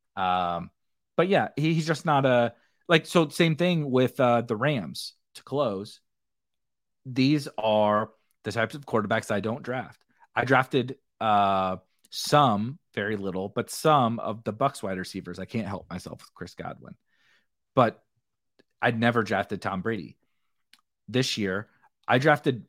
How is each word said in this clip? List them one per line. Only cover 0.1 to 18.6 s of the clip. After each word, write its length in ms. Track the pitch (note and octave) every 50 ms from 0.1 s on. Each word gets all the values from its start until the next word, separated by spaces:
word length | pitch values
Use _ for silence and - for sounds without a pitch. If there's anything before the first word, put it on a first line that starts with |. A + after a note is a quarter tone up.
| -
Um, 540 | F#2+ F#2 F#2 F2+ F#2 F2 F2 E2+ E2+ F2+ - _ _ _ _ _ _ _ _ -
but 120 | - E3+ F#3+
yeah, 200 | G3 D3 G#2+ - -
he, 180 | C#3 D3+ D#3+ E3
he's 120 | D#3+ D3+
just 180 | E3 D#3 - -
not 200 | D#3+ D3 C#3 C3+
a, 280 | C3 B2 A#2+ A#2+ A2+ - _ _ _ _ _ _ -
like, 180 | E3+ E3 -
so 220 | - - F3 D#3+ C#3+
same 260 | - - F3 D#3+ D#3
thing 320 | C3+ E3+ F3+ F3 D#3+ D3 C#3
with, 280 | B2 B2+ B2+ A#2+ - -
uh, 220 | B2+ B2 A#2+ A#2
the 140 | A2+ - A2+
Rams 580 | G#2 B2+ D3+ D3 A2+ E2+ C#2 - - - - _ _ _ _ _
to 100 | - -
close. 560 | - C3 C#3+ C#3+ A2+ G2 F#2+ G#2+ - - - _ _ _ _ _ _ _ _ _ _ _ _ _ _ _ _ _ _ _ _ -
These 400 | C3 B2 C3+ C3 C#3 D3+ D3 C#3 D3 -
are 540 | - A2 A2 G#2+ G#2+ G#2+ G#2 G#2+ G#2+ A2 - _ _ _ _ _ _
the 80 | - A2
types 220 | G2+ A#2 A2 - -
of 100 | D3 C#3
quarterbacks 440 | - B2+ A2+ G2+ G2 A2 A2 - -
I 80 | G#2+ G2+
don't 220 | G#2 A2 A#2+ D3
draft. 400 | - B2 - B2+ A2 - - _ _ _ _ _ _ _ -
I 100 | A#2 B2
drafted, 520 | B2 C3+ B2+ B2+ - - C3 A#2+ B2+ C3+ _ _ _ _ -
uh, 560 | A2 A2 G#2 G2+ G2+ G2 G2 F#2+ F#2+ F#2 F#2 F2+ _ _ _ _ _ -
some, 680 | - - - - D3+ D3 C#3+ B2 G#2 G2+ A2 B2 D3 - _ _ -
very 220 | A2+ G2+ G#2+ A2
little, 320 | G2 G2 F#2+ F2 F#2 G2 G2
but 220 | - A#2+ A#2 -
some 480 | - - - D#3 D3+ C#3 A#2+ A2+ A#2 A2
of 240 | - G2 G#2+ A#2
the 100 | - A2
Bucs 300 | G#2 A2 C3+ C#3 - -
wide 160 | - G2 F#2+ F#2
receivers. 400 | F2+ - - F#2+ E2 F2 F2 F#2
I 60 | F#2+
can't 240 | - - A2+ G2+ F#2+
help 200 | G2 F2+ - -
myself 300 | F2 F2+ - D#2+ - -
with 120 | - - _
Chris 200 | - F2 F2+ -
Godwin. 420 | - F2 E2+ E2 - - - - _ _ _ _ _ _ _ _ _ _ _ _ _ _ _ -
But 260 | C3+ A#2+ A2 - _ _ _ _ _ _ _ _ _ _ _ _ _